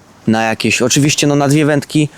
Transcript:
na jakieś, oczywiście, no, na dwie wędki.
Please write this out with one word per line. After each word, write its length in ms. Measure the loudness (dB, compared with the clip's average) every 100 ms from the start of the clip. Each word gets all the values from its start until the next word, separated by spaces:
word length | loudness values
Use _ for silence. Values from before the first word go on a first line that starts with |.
| -20 -8 -2
na 160 | 0
jakieś, 380 | 0 -2 -2 0
oczywiście, 460 | 0 0 0 0 0
no, 80 | 2
na 120 | 2
dwie 180 | 2 2
wędki. 440 | 0 -2 -2 -2